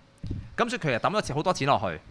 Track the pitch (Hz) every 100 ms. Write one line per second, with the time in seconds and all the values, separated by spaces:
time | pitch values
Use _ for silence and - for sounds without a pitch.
0 | - - - - - - 233 220 156 117
1 | - 208 - 135 175 180 143 120 101 80
2 | -